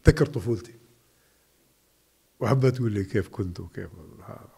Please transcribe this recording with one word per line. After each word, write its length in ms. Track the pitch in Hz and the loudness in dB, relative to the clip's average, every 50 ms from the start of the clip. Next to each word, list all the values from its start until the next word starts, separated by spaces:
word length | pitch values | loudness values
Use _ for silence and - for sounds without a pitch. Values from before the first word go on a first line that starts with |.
أتذكر 240 | _ 160 151 - 156 | _ 8 8 8 2
طفولتي. 500 | 151 - 120 92 120 113 107 - - - - - _ _ _ _ _ _ _ _ _ _ _ _ _ _ _ _ _ _ _ _ _ _ _ _ _ _ _ _ _ _ _ | 0 0 -6 -4 -4 -4 -4 -6 -16 -20 -20 -20 _ _ _ _ _ _ _ _ _ _ _ _ _ _ _ _ _ _ _ _ _ _ _ _ _ _ _ _ _ _ _
وحبت 360 | 120 110 131 135 127 131 127 | 0 2 2 4 4 2 2
تقول 160 | 127 123 113 | 2 -2 -2
لي: 120 | 104 101 98 | 0 -2 -4
"كيف 260 | - - 104 90 - | 0 -2 -2 -2 -2
كنت 300 | - - 101 90 87 - | -6 -6 -6 -6 -6 -10
وكيف 300 | 87 87 - - 95 - - 85 80 85 - - - | -14 -12 -12 -12 -12 -12 -14 -20 -20 -20 -20 -20 -16
هذا؟ 220 | - - - - - - | -16 -16 -16 -18 -20 -20